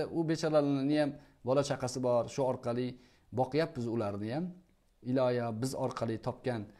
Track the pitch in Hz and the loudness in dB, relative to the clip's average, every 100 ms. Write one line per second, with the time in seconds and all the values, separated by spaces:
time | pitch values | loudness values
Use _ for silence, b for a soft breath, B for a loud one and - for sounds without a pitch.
0 | 151 165 160 160 160 151 143 139 139 151 | 0 0 0 0 4 4 4 4 4 2
1 | 143 143 b b 123 139 143 131 123 131 | 2 -2 b b 0 2 2 0 -4 -2
2 | 127 120 110 - 127 127 120 120 127 123 | 2 2 0 0 0 0 -2 -2 -2 -6
3 | b b b 110 127 147 160 127 117 117 | b b b -2 0 0 0 -2 -2 -2
4 | 104 101 107 139 180 180 - _ _ _ | -2 -4 -4 -4 -6 -8 -20 _ _ _
5 | 120 131 127 123 117 107 131 - 127 - | -2 2 2 2 0 -2 -4 -2 -4 -2
6 | 117 110 127 - 131 117 101 b | -4 -2 -4 -4 -4 -4 -6 b